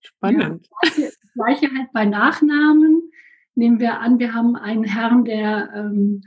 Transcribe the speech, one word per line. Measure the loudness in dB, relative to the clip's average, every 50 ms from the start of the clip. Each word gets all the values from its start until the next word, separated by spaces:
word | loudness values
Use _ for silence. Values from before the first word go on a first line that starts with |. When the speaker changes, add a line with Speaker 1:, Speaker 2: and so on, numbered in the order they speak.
Speaker 1:
Spannend. | _ -20 _ _ -2 0 0 0
Speaker 2:
Ja, | 0 -2
das | -6 -12 -16 _ _ -4 -4 -2 -2
Gleiche, | -4 -6 -6 -10 _
das | _ _ _
Gleiche | -4 -2 -2 0 0 -2 -4 -4
halt | -8 -10 -6 -4
bei | -2 0
Nachnamen. | 0 0 0 0 0 2 2 0 2 2 2 4 4 6 6 6 4 4 2 0 -6 _ -20 _ _ _ _ _ _ _
Nehmen | 0 2 2 2 2
wir | 0 -2 -4 -2
an, | 4 4 4 4
wir | 4 -2 -2
haben | -2 0 0 -2
einen | -2 -6 -6 -4 -4 -4
Herrn, | -4 -4 -4 -2 0 2 2 0
der, | 0 -4 -4 -4 -4 -4 -4 -6 -8 -10
ähm, | -10 -8 -6 -2 -2 0 -2 -2 -6 -8